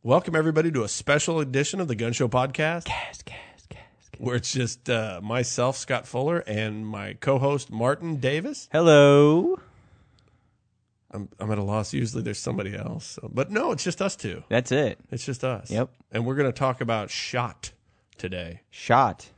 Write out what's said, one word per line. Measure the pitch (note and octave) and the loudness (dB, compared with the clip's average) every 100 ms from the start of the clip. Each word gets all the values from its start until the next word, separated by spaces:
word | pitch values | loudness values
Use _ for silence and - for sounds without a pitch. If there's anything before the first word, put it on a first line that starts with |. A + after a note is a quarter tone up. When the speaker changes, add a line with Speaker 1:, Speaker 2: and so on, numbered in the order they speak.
| A2+ | 4
Speaker 1:
Welcome, | D#3 F3+ D#3+ | 2 4 0
everybody, | D#3+ D#3 E3 | 2 2 2
to | C#3 | 0
a | G#2+ | -4
special | - - C#3+ - E3 | -6 0 2 2 -2
edition | C#3+ C3 D3 G3 | 0 -2 -2 -2
of | E3+ | -4
the | |
Gun | A2 A#2 | -2 -2
Show | A#2+ B2 | -2 0
Podcast, | B2+ C3+ C3 D#3 E3+ | 2 0 -2 -2 -2
Speaker 2:
Gas, | - - - - | -6 -8 -8 -14
gas, | - - - - _ | -18 -20 -20 -20 _
gas, | |
gas. | - - _ _ - | -20 -20 _ _ -8
Speaker 1:
where | A#2+ B2 | -4 -2
it's | - | -2
just, | - A#2 - - | -4 -4 -6 -2
uh, | A#2 A2 F2+ | -2 -2 -8
myself, | G#2 B2 B2 - B2 C3 | -4 -2 -2 0 0 -2
Scott | - B2 - | -4 -4 -4
Fuller, | C3+ C#3+ E3+ - | -4 -2 -2 -2
and | G#2 A2 G#2+ G#2+ | -4 -4 -6 -8
my | G2+ G2+ | -8 -10
co-host, | G2+ C#3 C3+ C#3 C#3+ - | -6 0 2 2 0 -4
Martin | A2 A#2+ D3 E3 D3 | -2 -2 -2 -4 -2
Davis. | C3 D3+ A#3+ D4 - | -2 -2 -4 -10 -2
Speaker 2:
Hello. | D#3 E3+ D3 C#3+ C#3+ D3 D#3+ E4+ F#4 - _ _ _ _ _ _ _ _ _ _ _ _ _ _ | 4 8 10 10 10 8 6 2 -2 -8 _ _ _ _ _ _ _ _ _ _ _ _ _ _
Speaker 1:
I'm, | G2+ G2+ - | -12 -12 -8
I'm | G#2+ | -4
at | G#2 | -2
a | |
loss. | G2 G#2+ G2+ | -2 -2 -2
Usually | C#3 A#2 A#2 | -4 -2 -4
there's | A2+ G2+ | -6 -6
somebody | - A2+ G2 G2+ | -4 -4 -6 -8
else. | A2 A2 - | -8 -10 -12
So, | - - | -14 -8
but | - F#3 | -4 -2
no, | G#3+ D#4+ | -2 -2
it's | F3 | -2
just | F#3 - | -4 -4
us | F#3+ | -4
two. | - G#2+ F2 - | -4 -8 -10 0
Speaker 2:
That's | A#2 A#2+ | 0 2
it. | D3 C3 - _ | 0 0 -4 _
Speaker 1:
It's | B2 | -10
just | - B2+ | -8 -6
us. | C3 A2+ - | -4 -6 -4
Speaker 2:
Yep. | G#2 C3 _ _ | -4 -4 _ _
Speaker 1:
And | A2 A#2+ | -4 -2
we're | |
gonna | C3+ C3+ | 0 -2
talk | A#2 C3+ B2 | 0 -2 -2
about | A#2 A2 G2 | -2 -2 -4
shot | - - B2+ A#2+ - - _ _ _ _ - | -8 -6 -4 -6 -8 -16 _ _ _ _ -10
today. | F#2 F2+ E2+ E2+ _ | -8 -8 -10 -14 _
Speaker 2:
shot? | - - A#2+ B2 E2+ - | -14 4 4 4 0 -16